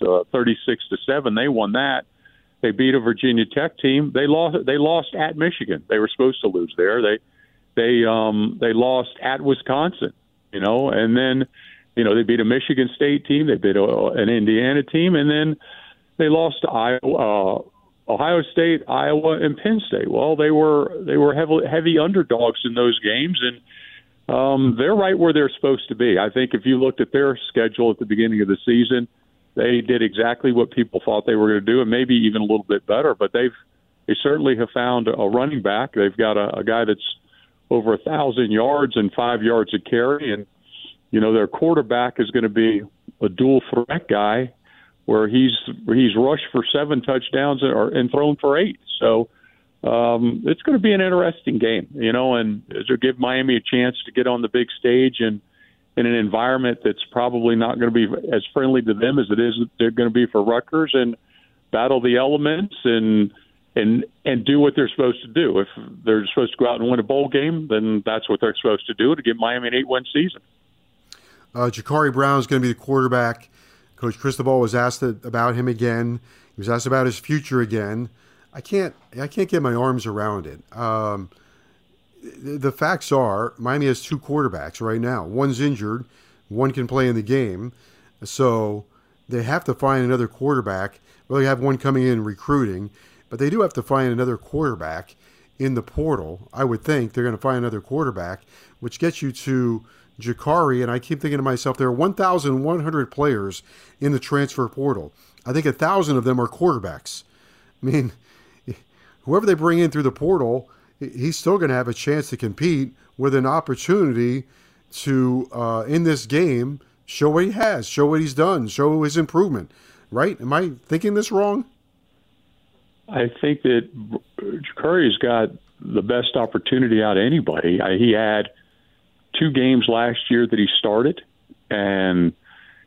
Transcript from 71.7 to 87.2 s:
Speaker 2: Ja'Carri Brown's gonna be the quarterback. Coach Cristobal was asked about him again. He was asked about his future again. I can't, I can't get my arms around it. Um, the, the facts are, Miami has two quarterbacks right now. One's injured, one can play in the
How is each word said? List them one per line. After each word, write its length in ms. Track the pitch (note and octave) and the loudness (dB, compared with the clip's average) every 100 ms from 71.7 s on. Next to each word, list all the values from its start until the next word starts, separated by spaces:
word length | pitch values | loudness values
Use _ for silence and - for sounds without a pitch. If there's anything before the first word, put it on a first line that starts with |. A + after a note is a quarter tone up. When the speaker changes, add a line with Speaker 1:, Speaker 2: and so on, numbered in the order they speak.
Speaker 2:
Ja'Carri 420 | A2+ - D3 D3 | -4 -2 0 2
Brown's 340 | B2+ C#3 C#3 A#2+ | 2 2 2 2
gonna 140 | C3+ | 0
be 80 | B2 | 0
the 60 | |
quarterback. 760 | A2+ - C3+ B2+ B2 A#2 A#2 - _ _ _ _ - | -2 -2 0 2 2 0 -4 -14 _ _ _ _ -8
Coach 220 | A#2+ - | -8 -4
Cristobal 420 | C#3 C3 C3 C3 | -6 -2 0 2
was 140 | A#2 | 2
asked 280 | A#2+ B2 - | 0 -2 -2
about 540 | B2+ G#2+ B2 A#2 A#2+ A#2+ | -4 -6 -6 -2 0 0
him 120 | B2+ | -2
again. 520 | A#2 A#2+ A#2 A#2 A#2+ - _ _ | -2 -2 -2 -4 -6 -12 _ _
He 60 | - | -10
was 80 | G2+ | -4
asked 180 | A#2+ B2+ | -4 0
about 200 | C3 B2+ | 0 0
his 120 | A2+ | -4
future 420 | - D3+ C#3+ C3 | -4 -6 -2 -2
again. 480 | A2+ A2 G2+ A2 A#2+ _ _ _ _ | 0 -2 -4 -6 -10 _ _ _ _
I 80 | - | -20
can't, 340 | - G3 F#3 - _ A#2+ | -4 -4 -4 -8 _ -12
I 60 | C#3+ | -8
can't 220 | - F#3 | -4 -2
get 140 | F3 | 0
my 120 | C3+ | 0
arms 320 | A#2+ B2+ B2+ A2 | 0 0 -2 -4
around 400 | G#2 G#2 G2+ D2+ | -6 -6 -6 -10
it. 140 | D2 - A2 | -16 -18 -8
Um, 540 | A#2 A2 G#2+ G2+ F#2 _ _ _ _ _ _ _ _ _ | -4 -4 -4 -6 -10 _ _ _ _ _ _ _ _ _
the, 360 | A#2 - C3 D3 | -20 -16 -12 -6
the 140 | C3+ | -6
facts 400 | - D#3 F#3 - | -4 -4 -4 0
are, 420 | C#3 A#2+ G2 A2+ - | 0 2 0 -4 -6
Miami 280 | A#2+ C#3+ C#3 | -4 -2 0
has 160 | A#2+ | -2
two 160 | - C#3+ | -4 -8
quarterbacks 640 | - D3 C3+ F2+ D2 - | -4 -2 -2 -4 -10 -8
right 200 | A2+ A2+ | -4 -4
now. 240 | A#2+ B2 | -4 -4
One's 360 | E2 A2+ C#3 B2 | -6 -2 -2 0
injured, 440 | C#3+ B2 G#2 A#2 B2 _ _ _ - | -2 -2 -6 -6 -10 _ _ _ -10
one 240 | G#2 C3 | -4 -2
can 140 | B2+ A#2+ | -2 -4
play 220 | C3 B2+ | -2 0
in 60 | |
the 80 | A2+ | -2